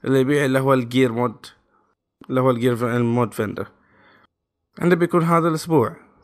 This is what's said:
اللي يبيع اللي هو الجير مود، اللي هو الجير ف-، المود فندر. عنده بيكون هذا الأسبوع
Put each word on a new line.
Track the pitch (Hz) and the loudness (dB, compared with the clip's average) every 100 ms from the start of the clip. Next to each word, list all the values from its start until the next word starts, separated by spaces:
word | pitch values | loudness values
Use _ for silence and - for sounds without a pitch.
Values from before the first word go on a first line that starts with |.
| - | 0
اللي | 135 | 0
يبيع | 131 147 143 | 2 0 0
اللي | 131 | 0
هو | 135 | 2
الجير | 131 120 123 131 | 0 0 0 0
مود، | 113 123 107 - _ _ _ _ _ _ _ - | 2 -4 -6 -20 _ _ _ _ _ _ _ -6
اللي | 131 | 0
هو | 131 | 2
الجير | 120 120 120 | 2 0 0
ف-، | |
المود | 120 120 120 120 117 | -2 0 0 0 -2
فندر. | - 107 101 - _ _ _ _ _ _ _ _ _ _ - | -2 -6 -6 -12 _ _ _ _ _ _ _ _ _ _ -4
عنده | 175 175 | 0 0
بيكون | 170 175 | 2 0
هذا | 165 170 165 | 2 0 0
الأسبوع | 156 170 160 107 - _ _ | -4 0 0 0 -4 _ _